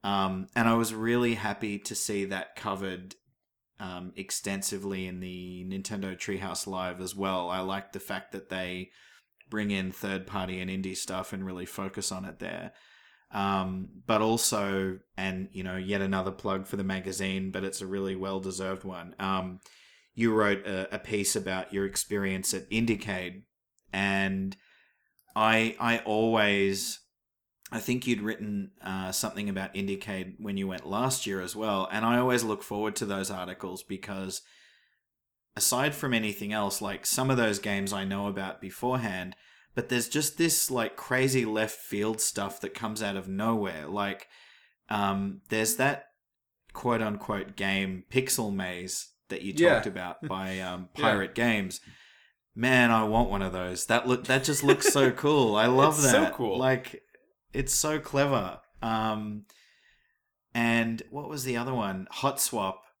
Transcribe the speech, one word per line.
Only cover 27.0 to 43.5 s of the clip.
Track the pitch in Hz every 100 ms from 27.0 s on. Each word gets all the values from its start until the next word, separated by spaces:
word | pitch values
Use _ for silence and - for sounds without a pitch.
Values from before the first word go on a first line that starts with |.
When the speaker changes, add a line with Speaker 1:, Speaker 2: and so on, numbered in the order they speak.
| _ _ _ _ _ _ -
Speaker 1:
I | 113
think | 110 123
you'd | 123 113
written, | 104 107 107 101 95 _
uh, | 95 95 95
something | 95 107 98 101
about | 95 95
Indiecade | - 98 98 107 95 92 -
when | 107 98
you | 95
went | 92 -
last | 101 127 127
year | - 95
as | 90
well, | 104 110 98 92
and | 101
I | 113 120
always | 127 123
look | 113 104
forward | - 104 110 104
to | 107
those | 98 92
articles | 95 90 92 95 92
because | - 95 98 98 95 95 - _ - _ _ _ _ _ _ _ _ -
aside | - 123 147
from | 147 143
anything | 117 107 101 101
else, | 107 101 -
like, | 104 98 -
some | - 131
of | 127
those | 113 101
games | 107 98 98
I | 101
know | 95 98 101
about | 95 95 -
beforehand, | 95 - 123 127 110 92 90 - - - _ -
but | 117
there's | 123 117
just | 147 147 -
this, | 165 - -
like, | 127 110 -
crazy | - 127 135 131
left | 110 107 110 -
field | - 104 107 110
stuff | - - 98 -
that | 98
comes | - 113 107
out | 104 98
of | 95
nowhere. | 95 113